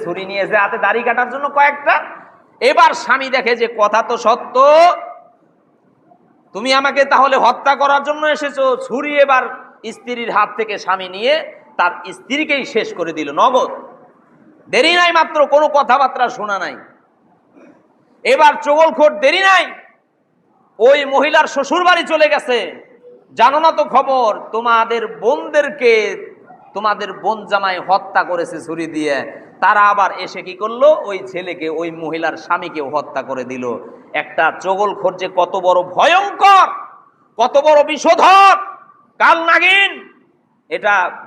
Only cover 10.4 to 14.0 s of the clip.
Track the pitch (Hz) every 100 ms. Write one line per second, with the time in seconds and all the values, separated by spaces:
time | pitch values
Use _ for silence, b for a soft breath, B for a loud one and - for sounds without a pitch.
10.4 | 208 - 220 202 - 185 185 185 233 311
11.4 | 294 - - - 175 - 190 175 - 277
12.4 | 311 285 - - 143 - 165 156 143 147
13.4 | 226 254 - - - -